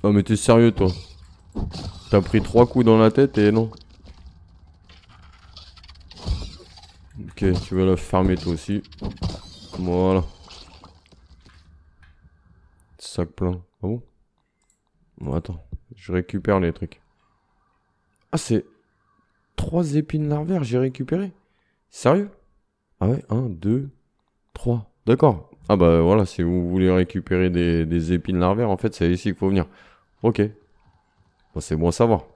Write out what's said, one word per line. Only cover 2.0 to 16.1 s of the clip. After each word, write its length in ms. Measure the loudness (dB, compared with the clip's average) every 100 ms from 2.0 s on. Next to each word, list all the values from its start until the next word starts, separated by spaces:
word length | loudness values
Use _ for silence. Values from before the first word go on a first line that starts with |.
| 0
T'as 100 | 0
pris 200 | 2 0
trois 260 | 2 4 4
coups 180 | 4 4
dans 120 | 6
la 120 | 6
tête 280 | 4 2 4
et 160 | 4
non. 180 | 2 -2 -8 -20 -20 -20 -20 -20 -20 -20 -20 -20 _ _ -20 _ -20 -20 -20 -20 -20 -20 -20 -20 -20 -20 -14 -6 -6 -6 -18 -20 -20 -20 -20 -20 -18
Ok, 260 | -18 -2 0 0
tu 140 | -2 0
vas 100 | 2
la 100 | 2
fermer, 400 | 0 0 2 0
toi 160 | -2
aussi. 320 | -6 -4 -8 -8 -12 -12 -8 -10 -10 -18 -20 -16 -8
Voilà. 440 | -2 0 2 2 -2 -10 -20 -20 -20 -20 -20 _ _ -20 _ -20 _ -20 _ -20 _ _ -20 _ _ _ _ _ _ _ _ _
Sac 320 | -12 -8 -8
plein. 320 | -4 -6 -6 -12 _
Ah 60 | -10
bon ? 160 | -10 -12 _ _ _ _ _ _ _ _ _ _ _
Bon, 140 | -8 -6
attends. 300 | -8 -16 -14 -18 _ -20
Je 160 | -6